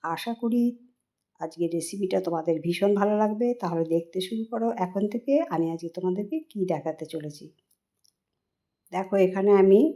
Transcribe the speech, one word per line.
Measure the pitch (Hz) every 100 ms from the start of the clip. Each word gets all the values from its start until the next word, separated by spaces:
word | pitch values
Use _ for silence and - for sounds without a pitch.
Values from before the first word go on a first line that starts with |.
আশা | 170 160 -
করি | 233 233 240 240 240 - _ _ _ _ _
আজকে | 160 - 170
রেসিপিটা | 170 160 196 185 190
তোমাদের | 185 165 165 160
ভীষণ | 170 175 202
ভালো | 202 208 208
লাগবে। | 214 214 240 240
তাহলে | 175 165 165
দেখতে | 165 165 185
শুরু | 185 226 226
করো | 226 226 -
এখন | 180 196 208
থেকে | 233 - 285 330
আমি | 165 165
আজকে | 165 165
তোমাদেরকে | 180 185 185 202 320 -
কী | 208 180
দেখাতে | 156 160 156 156
চলেছি। | 160 147 147 156 _ _ _ _ _ _ _ _ _ _ _ _ _ _
দেখো, | 180 190 196
এখানে | 185 190 202 202
আমি | 190 196 302